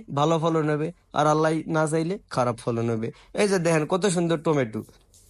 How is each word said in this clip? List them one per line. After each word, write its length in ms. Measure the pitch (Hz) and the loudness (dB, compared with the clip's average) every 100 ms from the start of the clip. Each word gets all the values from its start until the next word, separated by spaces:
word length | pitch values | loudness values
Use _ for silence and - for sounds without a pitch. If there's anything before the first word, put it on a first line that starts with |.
| - | -4
ভালো 220 | 143 151 165 | 0 0 2
ফলন 280 | 165 160 151 | 2 0 0
হবে, 180 | 147 160 - _ | -2 -4 -10 _
আর 140 | - 151 | 0 2
আল্লাহ 260 | 156 160 160 - | 4 2 0 -2
না 160 | 160 156 | 0 0
চাইলে 280 | 165 165 202 - | 0 -2 -6 -6
খারাপ 260 | - 123 117 | -2 -2 -2
ফলন 300 | - 117 117 | -4 -2 -2
হবে। 180 | 113 113 - - | -2 -6 -10 -8
এই 120 | - 208 | -2 0
যে 100 | 190 | 2
দেখেন, 260 | 165 160 151 | 2 2 2
কত 180 | 190 202 | 0 0
সুন্দর 320 | 180 170 165 | 0 0 0
টমেটো। 420 | 165 147 117 110 - - _ - | 0 0 0 -6 -10 -16 _ -20